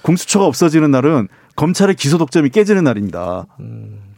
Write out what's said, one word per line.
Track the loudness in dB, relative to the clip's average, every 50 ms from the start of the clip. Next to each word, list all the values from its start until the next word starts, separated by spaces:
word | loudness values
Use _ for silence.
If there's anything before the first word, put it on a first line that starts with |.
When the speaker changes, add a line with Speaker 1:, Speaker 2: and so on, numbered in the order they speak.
| 0
Speaker 1:
공수처가 | 0 0 0 -2 -2 0 2 2
없어지는 | 2 2 2 0 2 4 2 2 4
날은 | 2 2 2 2 0 0 -2 -4 _ _ _ _ -4
검찰의 | -2 -2 -2 2 2 2 0 0
기소 | -2 0 0 0 0
독점이 | 0 0 0 0 0 2
깨지는 | 2 2 2 2 2 2 2
날입니다. | 0 0 -2 -6 -6 -8 -8 -8 -6 -8 -8 -10 _ _ -20
Speaker 2:
음. | -18 -16 -16 -16 -18 -18 -18 -20 -20 -20 -8